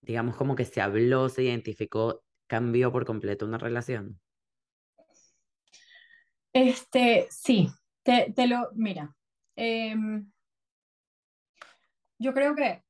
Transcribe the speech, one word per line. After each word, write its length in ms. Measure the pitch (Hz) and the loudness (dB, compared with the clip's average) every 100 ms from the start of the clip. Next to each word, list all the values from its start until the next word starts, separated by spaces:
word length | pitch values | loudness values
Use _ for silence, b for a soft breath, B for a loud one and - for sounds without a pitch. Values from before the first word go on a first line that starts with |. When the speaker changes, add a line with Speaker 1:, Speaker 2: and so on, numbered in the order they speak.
Speaker 1:
digamos, 340 | - 117 117 117 | -6 -4 -4 -2
como 180 | 135 131 | -2 -2
que 100 | 117 | -2
se 160 | - | -2
habló, 480 | 101 104 120 131 131 | 0 2 2 2 0
se 140 | 127 | 0
identificó, 800 | 131 120 110 104 107 110 113 - _ _ _ | -2 -2 -6 -8 -6 -2 -2 -4 _ _ _
cambió 440 | 113 120 120 123 | -2 0 2 2
por 140 | 123 120 | 0 -4
completo 400 | 110 101 101 107 | -6 -4 -6 -6
una 120 | 113 | -6
relación? 640 | 113 120 117 120 101 98 _ _ _ _ _ _ _ _ _ _ _ _ _ _ _ b b b b b b _ _ | -4 -6 -6 -8 -8 -16 _ _ _ _ _ _ _ _ _ _ _ _ _ _ _ b b b b b b _ _
Speaker 2:
Este, 760 | 262 254 247 - 254 247 226 - | 4 4 2 0 2 4 4 2
sí, 400 | - - 226 165 - _ _ | -6 2 4 4 0 _ _
te, 280 | - 247 - 208 | 2 4 2 2
te 120 | 247 | 2
lo, 220 | 240 240 220 | 0 -4 -4
mira, 400 | 214 180 147 _ _ _ _ - | -4 -4 -10 _ _ _ _ -6
em, 760 | 233 226 220 220 214 214 202 _ _ _ _ _ _ _ _ _ _ _ _ _ b b b _ _ _ | -4 -2 -4 -4 -4 -6 -10 _ _ _ _ _ _ _ _ _ _ _ _ _ b b b _ _ _
yo 140 | 254 | -2
creo 220 | 262 285 294 | 2 0 2
que 280 | 262 180 | -2 -2